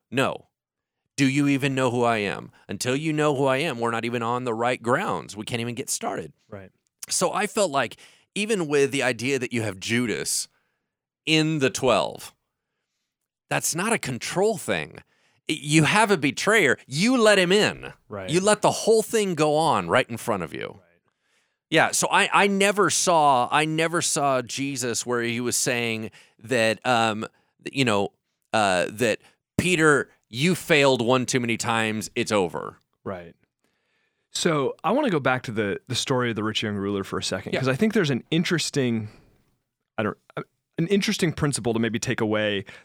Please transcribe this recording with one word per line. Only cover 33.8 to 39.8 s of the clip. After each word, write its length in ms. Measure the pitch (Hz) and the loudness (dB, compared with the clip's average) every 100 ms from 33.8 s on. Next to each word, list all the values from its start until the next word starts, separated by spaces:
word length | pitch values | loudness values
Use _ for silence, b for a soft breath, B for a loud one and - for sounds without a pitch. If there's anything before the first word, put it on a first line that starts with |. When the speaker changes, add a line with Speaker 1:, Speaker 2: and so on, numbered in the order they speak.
| _ _ _ _ _ | _ _ _ _ _
Speaker 2:
So 440 | - 180 151 127 - | -4 0 0 -2 -2
I 100 | 160 | 0
wanna 180 | 262 277 | 0 0
go 100 | 156 | 0
back 220 | 131 127 | 0 -2
to 100 | - | -2
the, 260 | 110 101 - - | -2 -2 -2 -4
the 60 | |
story 360 | 120 - 127 120 | -4 0 0 0
of 60 | 107 | -2
the 60 | |
rich 200 | 107 104 | -2 -2
young 140 | 107 101 | -4 -2
ruler 280 | 98 98 | -2 -2
for 140 | - 92 | -4 -4
a 40 | |
second, 300 | - 95 - | -4 -6 -4
Speaker 1:
Yeah. 80 | 156 | -2
Speaker 2:
'cause 80 | 131 | 0
I 80 | 135 | 2
think 160 | 220 | 2
there's 160 | 220 147 | 2 0
an 140 | 120 - | -2 -2
interesting, 800 | 165 165 160 - 143 123 113 107 b b b b _ _ _ | -2 0 -2 -2 -2 0 -2 -6 b b b b _ _ _